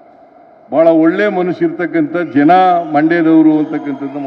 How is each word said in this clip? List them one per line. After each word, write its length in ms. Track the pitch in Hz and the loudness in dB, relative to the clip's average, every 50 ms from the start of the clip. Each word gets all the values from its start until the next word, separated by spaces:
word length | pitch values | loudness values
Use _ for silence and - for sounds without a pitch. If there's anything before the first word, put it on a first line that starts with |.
| - - _ - - _ _ _ - - _ _ _ - | -20 -20 _ -20 -20 _ _ _ -20 -20 _ _ _ -4
ಬಹಳ 140 | 123 147 165 165 165 160 | 0 2 2 4 4 4
ಒಳ್ಳೆ 240 | 160 165 180 196 208 208 196 180 | 2 2 2 0 -2 -2 -2 -2
ಮನಸ್ಸಿರ್ತಕ್ಕಂಥ 760 | 180 180 156 - 170 165 147 - 175 156 147 165 151 143 156 175 175 147 123 | -4 -4 -2 -2 -2 -4 -2 -4 -8 -4 -2 -4 -4 -2 -4 -6 -6 -2 0
ಜನ 160 | 143 143 156 180 185 185 185 175 170 165 156 151 | 0 2 4 4 4 4 2 0 -2 -4 -2 -2
ಮಂಡ್ಯದವರು 580 | 147 156 160 175 170 160 160 160 160 156 156 156 151 | 0 0 0 0 0 2 2 4 4 4 4 2 2
ಅಂತಕ್ಕಂಥದ್ದು 600 | 151 151 156 143 139 147 135 131 143 135 135 147 139 | -2 -4 -6 -8 -8 -8 -10 -8 -10 -10 -10 -10 -8